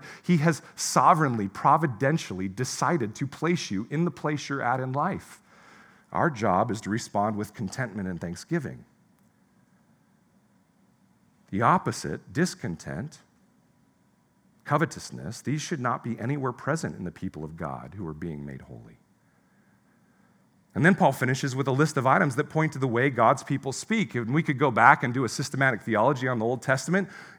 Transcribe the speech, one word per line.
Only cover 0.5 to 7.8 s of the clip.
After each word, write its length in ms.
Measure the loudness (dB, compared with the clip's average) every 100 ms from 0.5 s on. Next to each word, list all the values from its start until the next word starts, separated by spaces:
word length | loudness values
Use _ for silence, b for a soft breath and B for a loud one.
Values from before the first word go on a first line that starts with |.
| 2 B B
sovereignly, 760 | 0 4 6 6 4 2 -2
providentially 960 | 0 4 4 2 0 0 0 -2 -6 -6
decided 640 | -4 -6 -2 0 0 -2 -4
to 120 | -8
place 420 | -4 -2 0 -2
you 160 | -6 -4
in 140 | -2 -2
the 60 |
place 380 | -2 -6 -6 -6
you're 120 | -6
at 160 | -2 -2
in 120 | -2
life. 460 | -4 -4 -4 -10 -20 b b b b b b b
Our 160 | 0 0
job 420 | 2 2 4 2
is 100 | -2
to 80 | -2
respond 480 | -4 -2 -2 0 -2
with 160 | -6
contentment 560 | -6 -8 -6